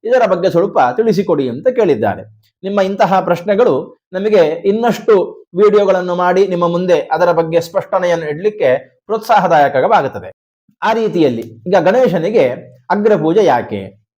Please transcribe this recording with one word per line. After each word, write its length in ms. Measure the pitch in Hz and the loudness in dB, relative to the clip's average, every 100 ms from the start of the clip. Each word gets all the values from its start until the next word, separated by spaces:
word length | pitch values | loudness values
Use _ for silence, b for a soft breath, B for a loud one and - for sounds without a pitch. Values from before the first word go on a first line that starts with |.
ಇದರ 220 | 214 254 220 | 0 0 2
ಬಗ್ಗೆ 240 | 185 185 | 0 0
ಸ್ವಲ್ಪ 280 | 165 202 - 127 - | 0 0 0 0 0
ತಿಳಿಸಿಕೊಡಿ" 520 | 226 180 190 156 131 | 0 0 0 -2 -2
ಅಂತ 200 | 120 233 | -2 -4
ಕೇಳಿದ್ದಾರೆ. 540 | 247 202 123 107 90 95 _ _ _ | 0 0 0 -2 -4 -12 _ _ _
ನಿಮ್ಮ 180 | 190 202 | -6 -2
ಇಂತಹ 400 | 190 202 196 190 | -2 0 0 2
ಪ್ರಶ್ನೆಗಳು 760 | 180 170 185 202 240 135 - - _ | 0 -4 -2 0 2 0 -4 -18 _
ನಮಗೆ 300 | 185 208 208 | -6 0 2
ಇನ್ನಷ್ಟು 1000 | 156 160 196 214 233 - - 202 156 - _ 175 | 2 0 -2 0 -2 -2 2 2 0 -8 _ 2
ವಿಡಿಯೋಗಳನ್ನು 580 | 208 208 196 185 180 | 2 4 2 0 0
ಮಾಡಿ 320 | 175 180 180 196 | -2 0 2 0
ನಿಮ್ಮ 220 | 180 175 | 0 0
ಮುಂದೆ 320 | 175 180 160 | 0 0 0
ಅದರ 320 | - 160 175 | 0 0 0
ಬಗ್ಗೆ 280 | 165 165 165 | 0 0 -2
ಸ್ಪಷ್ಟನೆಯನ್ನು 680 | 165 190 - 190 180 170 156 | -2 -6 -2 -2 -2 -2 -4
ಇಡ್ಲಿಕ್ಕೆ 720 | 151 208 208 139 131 - _ - | -4 -6 -2 0 0 -4 _ -8
ಪ್ರೋತ್ಸಾಹದಾಯಕವಾಗುತ್ತದೆ. 1300 | 220 214 214 185 160 143 135 165 208 135 107 98 - _ _ _ _ | -8 0 0 4 2 2 2 2 0 0 -8 -16 -20 _ _ _ _
ಆ 100 | 196 | -4
ರೀತಿಯಲ್ಲಿ 500 | 226 214 170 147 117 | -2 -2 0 0 0
ಈಗ 340 | 113 - 180 180 | -10 -14 -2 0
ಗಣೇಶನಿಗೆ 680 | 170 240 247 170 165 214 131 127 - - _ | 2 2 2 0 0 0 0 -2 -14 -20 _
ಅಗ್ರಪೂಜೆ 540 | 196 214 202 156 185 | -2 2 2 2 2
ಯಾಕೆ? 640 | 185 120 104 101 95 _ _ | 2 0 -2 -10 -10 _ _